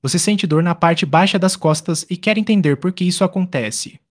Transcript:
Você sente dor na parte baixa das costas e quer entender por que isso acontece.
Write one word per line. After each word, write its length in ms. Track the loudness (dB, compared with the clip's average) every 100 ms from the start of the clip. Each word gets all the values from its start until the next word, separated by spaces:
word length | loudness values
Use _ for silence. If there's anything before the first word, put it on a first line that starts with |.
Você 160 | -2 -2
sente 280 | 0 0 0
dor 160 | 0
na 120 | 0
parte 300 | 2 0 0
baixa 340 | 2 2 4 2
das 160 | 0
costas 520 | 0 0 0 -2 -6 -6
e 80 | -4
quer 220 | -2 -2
entender 380 | 2 2 4 2
por 160 | -2
que 120 | -2
isso 180 | -2 0
acontece. 760 | -2 0 -4 -4 -4 -6 -10 -16 _